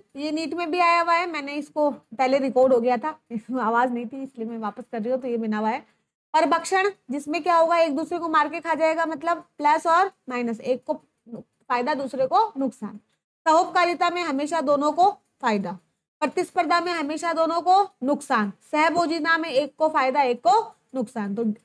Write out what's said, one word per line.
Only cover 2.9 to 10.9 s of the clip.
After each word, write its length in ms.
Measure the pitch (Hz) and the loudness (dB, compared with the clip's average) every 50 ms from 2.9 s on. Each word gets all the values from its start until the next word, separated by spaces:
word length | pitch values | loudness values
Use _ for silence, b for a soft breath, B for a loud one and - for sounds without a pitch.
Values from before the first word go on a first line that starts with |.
| 247 240 | 0 0
था, 200 | 220 311 311 - _ _ | -2 -6 -8 -10 _ _
इसमें 300 | 240 214 - - 254 254 | -10 -10 -8 -6 -6 -4
आवाज 300 | 226 220 233 233 247 262 240 | -2 0 2 2 2 2 0
नहीं 120 | 233 240 | -4 -8
थी 160 | 220 277 269 269 | -10 -10 -12 -12
इसलिए 240 | 269 - 233 220 220 | -12 -12 -10 -10 -10
मैं 100 | 233 226 | -8 -8
वापस 260 | 220 208 208 - 226 - | -8 -8 -8 -10 -12 -10
कर 100 | - 226 | -8 -6
रही 100 | 208 240 | -4 -2
हूँ, 80 | 254 254 | -4 -4
तो 60 | 254 254 | -2 -4
ये 100 | 240 226 | -4 -4
बना 200 | 226 220 214 214 | -2 -2 -2 -2
हुआ 120 | 220 220 | -2 -2
है। 100 | 240 285 - _ _ _ _ _ _ _ _ _ - | -4 -4 -8 _ _ _ _ _ _ _ _ _ 0
परभक्षण, 560 | 311 330 285 330 330 330 - 381 381 381 403 392 - _ - | 2 2 4 2 0 0 0 0 2 2 0 -2 -6 _ -10
जिसमें 300 | 247 294 294 294 302 339 294 | -8 -8 -6 -6 -6 -4 0
क्या 120 | 359 339 | 2 4
होगा, 220 | 330 330 330 339 339 | 4 4 4 4 4
एक 180 | 330 320 277 | 2 2 2
दूसरे 240 | 294 320 320 349 339 | -2 -4 -4 -4 -4
को 100 | 339 330 | -4 0
मार 200 | 311 311 294 302 | 2 2 2 2
के 100 | 311 339 | -2 -6
खा 140 | 320 339 320 | -4 -4 0
जाएगा, 300 | 285 320 320 320 330 330 | 2 2 2 2 0 -2
मतलब 380 | 311 320 285 320 339 339 320 - _ _ - | -4 -4 -4 -2 -2 -2 -2 -6 _ _ -2
प्लस 280 | 294 294 302 320 - 339 | 2 2 2 2 4 4
और 240 | 330 349 392 392 - _ _ - | 4 4 4 2 -2 _ _ -8
माइनस, 300 | 254 247 240 233 226 220 | -6 -4 -4 -4 -4 -4
एक 240 | - 233 262 254 - | -4 -4 -4 -2 -4
को 100 | - | -6